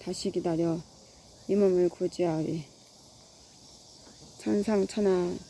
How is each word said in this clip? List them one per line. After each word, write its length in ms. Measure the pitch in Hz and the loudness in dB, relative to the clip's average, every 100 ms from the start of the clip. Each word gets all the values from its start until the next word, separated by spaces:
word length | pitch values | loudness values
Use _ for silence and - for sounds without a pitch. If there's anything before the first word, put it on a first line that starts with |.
다시 300 | 175 185 196 | -10 -6 -4
기다려 500 | 175 175 160 170 165 - - - - - - - | -2 -2 0 0 -2 -6 -20 -20 -20 -20 -14 -2
이 80 | |
몸을 340 | 202 196 180 175 | 4 4 4 2
구제하리. 760 | - 180 - 175 156 156 160 143 - - - - - - - - - - - - - - - - - | 0 -4 -2 -2 0 -2 -4 -8 -18 -20 -20 -20 -20 -20 -20 -20 -20 -20 -20 -20 -20 -20 -20 -20 -10
천상천하 1000 | 214 208 214 208 196 214 202 180 175 180 | -2 -2 0 0 0 0 2 2 0 -6